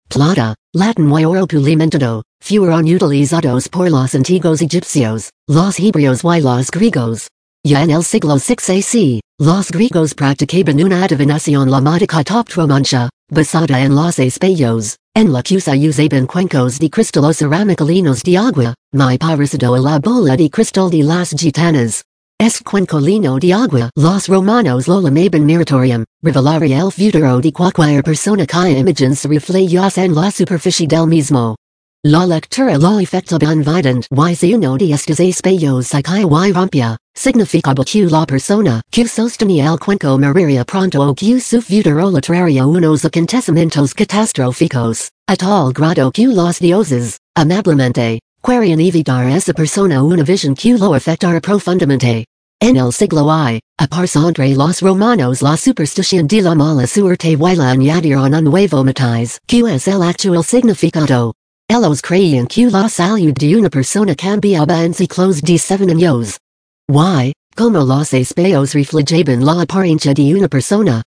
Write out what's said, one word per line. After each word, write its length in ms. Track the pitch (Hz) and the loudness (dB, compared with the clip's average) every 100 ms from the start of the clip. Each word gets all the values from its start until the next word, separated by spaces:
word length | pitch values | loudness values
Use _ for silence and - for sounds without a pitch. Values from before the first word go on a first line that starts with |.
| - | -8
plata, 460 | 123 147 190 113 107 _ | -2 0 0 -2 -4 _
latón 380 | 175 208 226 147 156 | -2 0 2 2 2
y 60 | 160 | 2
oro 200 | 190 185 | 0 0
pulimentado, 800 | 151 139 156 160 151 123 113 - _ | 0 0 0 0 0 -2 -4 -10 _
fueron 500 | - 208 180 160 160 | -2 0 2 2 2
utilizados 800 | 180 165 139 143 165 147 127 - | 2 2 0 0 0 0 -2 -4
por 180 | 180 180 | -2 0
los 240 | 139 131 143 | 0 0 -2
antiguos 480 | 131 180 170 156 | 0 0 0 0
egipcios, 680 | 160 175 - 151 113 110 - _ - | -2 -4 -4 -2 -2 -4 -10 _ -2
los 320 | 147 196 175 | 0 0 0
hebreos 440 | 208 156 139 127 | 0 2 0 0
y 180 | 170 170 | 0 0
los 300 | 135 123 131 | 0 0 -2
griegos. 560 | 170 226 156 117 113 - _ _ _ | 0 0 0 -4 -6 -10 _ _ _
Ya 200 | 143 139 | 0 2
en 80 | 143 | 2
el 120 | 156 | 0
siglo 360 | 170 220 156 139 | 0 -2 0 -2
six 320 | - 240 - | -2 -6 -2
A 100 | 190 | -2
C, 400 | - 240 156 113 - - | 0 0 0 -2 -8 -2
los 340 | 151 190 185 | 0 0 -2
griegos 440 | 170 240 170 160 - | -2 0 0 -2 -2
practicaban 680 | 139 139 143 175 165 143 | -2 -2 -2 0 0 2
una 200 | 190 180 | 2 0
adivinación 640 | 185 147 143 160 - 143 131 | 0 0 0 0 0 0 2
llamada 380 | 135 143 170 196 | 2 2 0 0
cartomancia, 1000 | 160 143 226 226 180 156 139 131 131 120 _ - | -2 0 -2 -2 -2 0 0 0 -2 -2 _ -6
basada 480 | 151 147 165 165 131 | -2 0 0 0 0
en 160 | 135 143 | 2 2
los 240 | 170 - | 0 0
espacios, 800 | 131 - 185 175 120 113 107 - _ 220 | -2 0 -2 0 0 -2 -6 -12 _ 0
en 160 | 208 | 2
la 100 | 127 | 0
que 180 | - 190 | 0 -2
se 160 | 165 139 156 | 0 0 0
usaban 380 | 143 156 139 131 | 0 0 0 -2
cuencos 520 | 180 185 143 127 131 | -2 -2 0 -2 -2
de 100 | 160 | -2
cristal 360 | - 220 160 147 | 0 -2 0 0
o 80 | |
cerámica 520 | 160 147 160 208 170 151 | 0 -2 0 0 0 0
llenos 360 | 185 170 123 | 0 0 -2
de 140 | 180 180 | 0 0
agua, 360 | 247 156 117 120 - | 0 0 -2 -4 -6
muy 260 | 135 135 127 | 0 0 0
parecido 580 | 160 151 143 143 123 127 | 0 0 -2 0 0 0
a 40 | |
la 200 | 135 151 | 0 0
bola 360 | 196 247 156 131 | 0 0 2 2
de 140 | 156 | 0
cristal 400 | - 220 196 185 | 0 -2 0 0
de 140 | 165 | 2
las 260 | 147 175 170 | 0 0 -4
gitanas. 720 | 143 160 147 170 151 113 - - _ _ - | -2 -2 0 0 2 0 -4 -12 _ _ -2
Es 240 | 220 - | -2 -2
cuenco 380 | - 202 180 156 | -4 -4 -2 0
lleno 400 | 143 208 160 135 | 0 0 0 0
de 140 | 180 | 2
agua. 360 | 196 247 131 117 - | 2 0 0 -2 0
Los 320 | 156 196 - | 0 0 0
romanos 600 | 190 190 240 180 123 131 | 0 2 0 0 0 0
lo 140 | 196 | 0
llamaban 440 | 160 143 190 165 147 | 2 2 2 2 2
miratorium, 580 | 170 156 135 127 117 113 _ | 2 2 2 2 0 -6 _
revelaría 580 | 160 135 135 160 156 135 | -2 0 2 2 0 0
el 120 | 190 | -2
futuro 480 | 175 214 170 139 127 | 0 0 2 2 2
de 140 | 151 | 0
cualquier 500 | 156 180 - 151 143 | 0 -2 2 2 2
persona 420 | 156 156 202 208 147 | 0 -2 0 -2 -2
que 260 | 170 180 | -2 0
imagen 440 | 139 180 147 131 143 | 2 0 0 0 0
se 140 | 139 | -2
reflejase 760 | 151 - 185 190 180 190 180 | -4 0 0 2 2 0 0
en 120 | 185 151 | 0 0
la 160 | 196 | -2
superficie 540 | - 175 170 190 - 156 | -2 -2 -2 -2 -2 0
del 220 | 160 160 | 0 2
mismo. 480 | 165 139 135 117 110 _ _ _ _ 147 | 2 2 0 -2 -6 _ _ _ _ 2
La 200 | 156 180 | 2 2
lectura 520 | 160 - - 262 143 | -2 -4 -2 0 2
lo 220 | 170 214 | 2 2
afecta 380 | 180 185 - 165 | 0 -4 -2 -2
bien 260 | 151 156 | 0 0
vidente, 440 | 143 175 135 127 - | 0 0 0 -2 -2
y 240 | 135 170 165 | 0 0 0
si 180 | 175 | 0
uno 220 | 226 143 131 | 2 0 0
de 160 | 180 | 0
estos 300 | 143 - 151 | 0 -2 0
espejos 640 | 185 175 180 190 147 127 123 | 0 0 0 0 0 -2 -2
se 160 | 147 | -4
cae 200 | 156 196 | -2 -2
y 280 | 185 151 196 | 2 2 2
rompía, 460 | 180 190 143 117 113 _ - | 0 0 -2 -2 -6 _ -6
significaba 720 | 269 240 196 165 147 135 131 | 0 0 0 0 0 -2 0
que 200 | 214 180 | 0 2
la 200 | 156 160 | 0 0
persona 560 | 135 - 208 190 113 - | -4 -2 0 0 -2 -2
que 160 | - 233 | -2 -2
sostenía 640 | - 233 - 208 165 147 | -2 -4 -2 0 2 0
el 80 | 165 | -2
cuenco 400 | - 202 147 135 | -2 -2 0 0
moriría 460 | 143 165 160 131 120 | 2 2 2 0 -2
pronto 360 | 190 190 139 | -2 -2 0
o 140 | 143 127 | 0 0
que 240 | 202 254 | 0 0
su 220 | - 240 | 0 -2
futuro 500 | 233 208 180 147 196 | 0 0 2 0 0
lo 80 | 160 | -2
traería 480 | 147 170 175 135 135 | 0 0 2 2 2
unos 380 | 180 156 151 165 | 2 2 0 0
acontecimientos 880 | 165 175 247 - 160 160 151 143 | -2 -2 -2 0 0 0 0 -2
catastróficos, 1160 | - 208 202 220 - 127 127 170 127 117 113 - _ - | -2 -2 0 -2 -2 -4 -2 -2 -2 -4 -4 -10 _ -4
a 100 | 190 | -2
tal 340 | 185 202 131 | 0 0 0
grado 400 | 127 156 165 - | 0 0 0 0
que 160 | - 254 | 2 2
los 320 | 196 170 170 | 2 0 0
dioses, 600 | 175 185 185 123 120 - _ - | 0 2 0 -2 -4 -10 _ -2
amablemente, 840 | 151 190 185 143 127 123 117 113 _ _ | 0 0 2 2 2 0 -2 -4 _ _
querían 380 | - 247 208 156 | -2 0 2 2
evitar 440 | 180 170 139 127 123 | 2 0 0 0 0
a 120 | 165 | 0
esa 160 | 190 | -2
persona 500 | 160 156 202 196 135 | -2 -2 0 0 2
una 200 | 147 180 | 2 2
visión 320 | 143 190 147 131 | 0 0 -2 0
que 220 | 233 240 | 2 2
lo 160 | 196 | 2
afectara 460 | 135 - 165 185 165 | 0 0 -2 0 -2
profundamente. 840 | 180 208 - 180 156 131 123 113 113 _ _ - | 0 -2 0 0 0 0 0 -2 -6 _ _ -4
En 160 | 226 135 | 2 2
el 160 | 123 | 0
siglo 340 | - 202 156 147 160 131 | 0 0 0 2 0 0
I, 120 | 113 _ - | -4 _ -6
apareció 500 | 147 165 180 147 170 | -4 -2 -2 0 0
entre 260 | 156 131 135 | 0 0 2
los 260 | 151 175 | 0 0
romanos 600 | 190 190 220 233 123 131 | 0 2 2 0 0 0
la 140 | 139 156 | -2 0
superstición 720 | 269 233 147 - - 185 143 | -2 -2 -2 -2 -2 0 2
de 140 | 220 | 2
la 120 | 180 | 2
mala 320 | 165 151 147 123 | 2 2 0 0
suerte 440 | 208 190 180 165 | 0 0 0 0
y 80 | 147 | 0
le 260 | 175 175 | 2 2
añadieron 680 | 131 131 135 170 160 135 135 | 2 2 2 2 2 2 2
un 100 | 156 | 2
nuevo 400 | 156 175 196 143 | 2 2 2 2
matiz, 540 | 135 131 123 117 117 - - | 0 0 -2 -2 -4 -8 -2
que 140 | 240 233 | 0 2
es 140 | 135 - | 0 -2
el 160 | 196 | 0
actual 400 | 175 170 190 170 | -2 -2 -2 0
significado. 920 | - 247 240 185 165 165 147 127 117 - _ _ - | 0 0 2 0 -2 0 0 0 -2 -6 _ _ -2
Ellos 320 | 240 190 143 | 0 2 0
creían 440 | - 180 180 131 120 | 0 0 2 2 0
que 240 | - 240 | 2 2
la 200 | 196 220 | 2 -2
salud 440 | - 180 220 156 | -2 -2 2 0
de 220 | 127 147 220 | 0 2 2
una 140 | 180 | 2
persona 440 | - 127 202 208 170 | 0 -2 -2 -2 -2
cambiaba 680 | 185 208 202 175 165 170 | -2 -2 0 0 0 0
en 100 | 170 | -2
ciclos 480 | 170 180 - 190 156 | -2 -4 0 0 0
de 160 | 156 170 | 0 0
seven 340 | - 196 190 | 0 -2 0
años. 460 | 165 175 123 110 - _ _ _ _ - | 2 2 0 -4 -10 _ _ _ _ -2
Y, 440 | 143 180 156 127 - _ - | 0 2 0 -2 -4 _ -2
como 240 | 233 185 | 0 2
los 340 | 131 139 151 | 2 0 0
espejos 600 | - 131 - 185 151 139 | -2 -2 -2 0 2 0
reflejaban 720 | 147 139 156 139 165 147 123 139 | -2 -2 -2 0 0 2 2 0
la 160 | 175 | 0
apariencia 520 | 165 190 180 156 147 | -2 -2 0 0 0
de 220 | 139 143 190 | 2 2 2
una 140 | 175 | 0
persona, 520 | 135 - 202 196 113 - | -2 0 0 0 0 -4